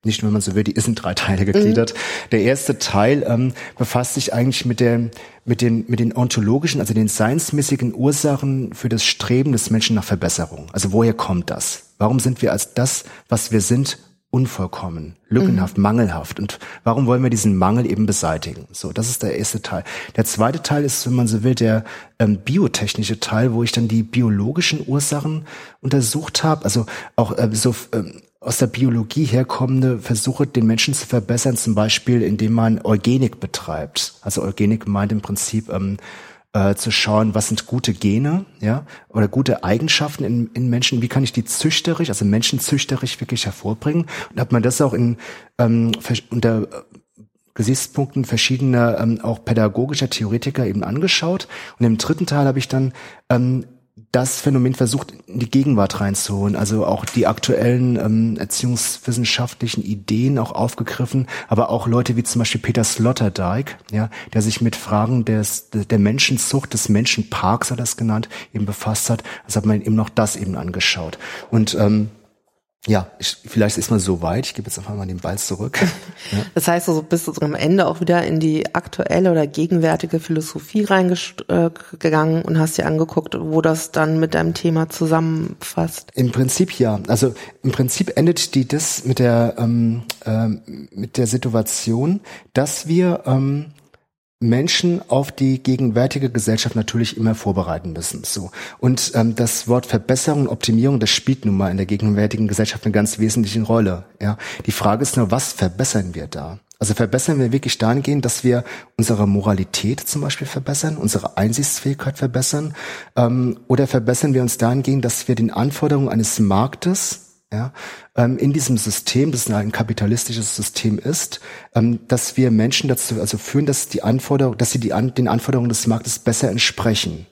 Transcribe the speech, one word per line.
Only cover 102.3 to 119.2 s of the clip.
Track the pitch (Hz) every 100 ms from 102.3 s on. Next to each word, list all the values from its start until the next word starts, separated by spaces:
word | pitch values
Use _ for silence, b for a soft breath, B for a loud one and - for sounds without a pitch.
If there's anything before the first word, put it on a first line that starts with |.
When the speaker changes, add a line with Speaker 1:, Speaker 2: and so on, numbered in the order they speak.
| 107 107
Speaker 1:
Gesellschaft | 101 107 - 110
eine |
ganz | 104 107 -
wesentliche | 110 120 104 110
Rolle. | 110 113 101 90 92 _
Ja. | 104 110 B B -
Die |
Frage | - 104 110
ist | 135 -
nur, | 107
was | 117 -
verbessern | - 92 92 131 110 92 85
wir | 73
da? | 78 73 95 _ _
Also | 101
verbessern | 104 113 127 - 147
wir | 123
wirklich | 135 127 -
dahingehend, | 110 131 139 143 123
dass | -
wir | 127 123 120 B B -
unsere | 110 107 101
Moralität | 101 104 95 92 - 101 139
zum | - 147
Beispiel | 143 - 135
verbessern, | 139 135 139 156 151
unsere | - 98 - -
Einsichtsfähigkeit | 104 117 143 - 135 139 135 139
verbessern, | 135 123 131 147 151 B B B B -
ähm, | 120 127 123 110 -
oder | 131 135
verbessern | 127 113 123 151
wir | 131
uns | 123 -
dahingehend, | 117 131 131 135 120
dass | - -
wir | 117
den | 110
Anforderungen | - 131 143 151 143 135
eines | 113 110 -
Marktes, | 104 98 131 - 175 196 - - - _ _
ja, | 107 127 B B B B -
ähm, | 120 127
in | 139
diesem | 147 131 120
System, | 110 101 - 120